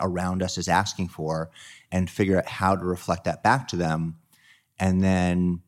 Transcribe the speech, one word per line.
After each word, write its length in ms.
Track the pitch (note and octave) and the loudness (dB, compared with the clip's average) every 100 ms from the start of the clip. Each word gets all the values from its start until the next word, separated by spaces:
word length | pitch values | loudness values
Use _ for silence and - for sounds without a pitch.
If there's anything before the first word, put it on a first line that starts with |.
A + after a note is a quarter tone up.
around 400 | F#2+ F2+ F#2 F#2 | -4 -2 -2 -2
us 160 | F2+ - | -2 -4
is 100 | E2+ | 0
asking 400 | F2 G2 - F2+ | 0 0 -4 -6
for 420 | - D#2 D#2+ E2 - - - _ | -4 -4 -4 -6 -12 -20 -20 _
and 200 | F#3 F3+ | -2 0
figure 260 | - C#3+ F#2 | 0 2 2
out 100 | - | 0
how 300 | - F#2+ F#2+ | 0 0 2
to 80 | |
reflect 400 | F2+ F2+ - F2 | -2 -4 -4 -4
that 180 | - E2 | -4 0
back 240 | G#2+ C3 - | 2 2 0
to 80 | F2 | -2
them. 400 | E2 D#2+ E2 D#2+ _ _ _ _ _ - | -2 -2 -4 -8 _ _ _ _ _ -2
And 240 | F#2 F#2 | 0 2
then 600 | F#2+ F#2 F2+ F2+ F2+ E2+ | 4 4 2 2 0 -2